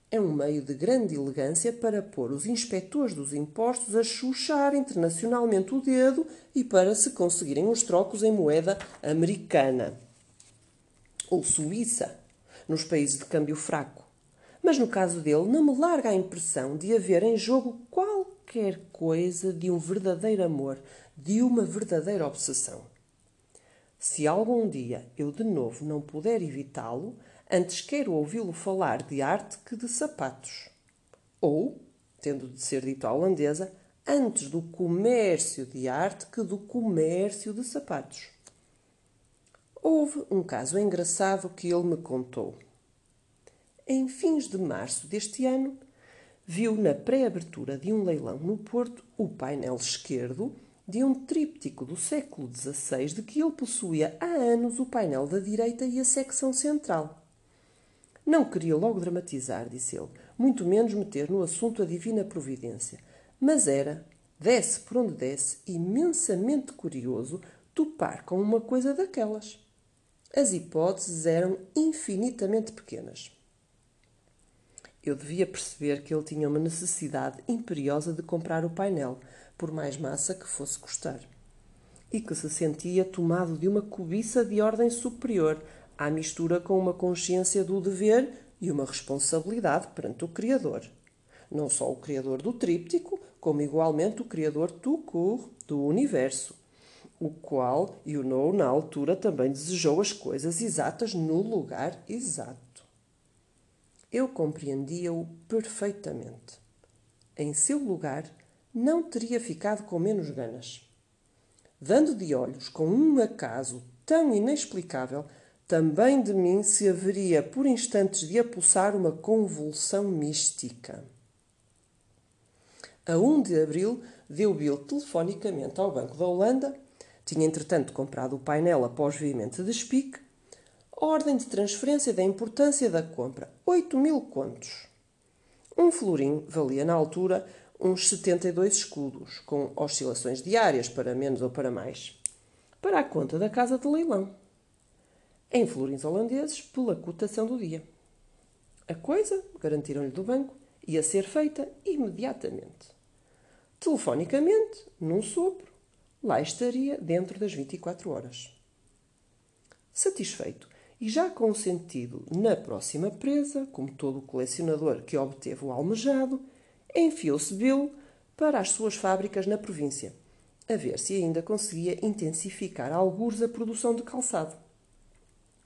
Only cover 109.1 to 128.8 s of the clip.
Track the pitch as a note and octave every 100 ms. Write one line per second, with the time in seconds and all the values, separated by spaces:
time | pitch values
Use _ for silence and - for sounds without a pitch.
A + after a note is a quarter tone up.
109.1 | A#3+ A3+ A#3+ A#3 E3 G#3 G#3 G#3 E3+ F3+
110.1 | G#3+ D#3 C3+ A#2+ A#2+ B2 - _ _ _
111.1 | _ _ _ _ _ _ _ C3+ A3+ D#4
112.1 | A#3+ F3 C3+ B2 C3+ - - D#3+ G#3+ D#4
113.1 | C#4 A3 - C3 A#2 C3 B2 - - -
114.1 | D#4+ D#4 G#3+ A3 D4 - G3 E3+ C3+ B2+
115.1 | C3+ C#3+ - - _ _ E3 D#3+ D3+ A#3+
116.1 | C#4 A3 G3 F3 F#3+ G3+ - G3+ F3+ F#3+
117.1 | G3 F#3+ D#3+ - - C#4 A#3 - G#3 G3
118.1 | G3 D#3 G3+ A#3 A3 - G3 G3 G3+ F3
119.1 | D#3 - A3 G3+ D#3 D3+ D3+ - G3 G3+
120.1 | E3+ D3 D3+ - - B2 - - - -
121.1 | - _ _ _ _ _ _ _ _ _
122.1 | _ _ _ _ _ _ _ - _ -
123.1 | E3 A3+ D4+ G3 E3 D#3 D3+ G3 A#3+ -
124.1 | - _ D3+ G#3 E3 D3 C#3+ C#3+ C#4+ -
125.1 | F3 E3+ G3+ G#3+ E3+ C3+ - G3 C#3 B2
126.1 | C3 F3+ F3+ G#3 C4 C#4 C4+ - _ -
127.1 | _ - - D#3 D#3+ D3+ E3+ C3 - C3+
128.1 | - B2+ C3+ B2+ D3 E3+ D#3+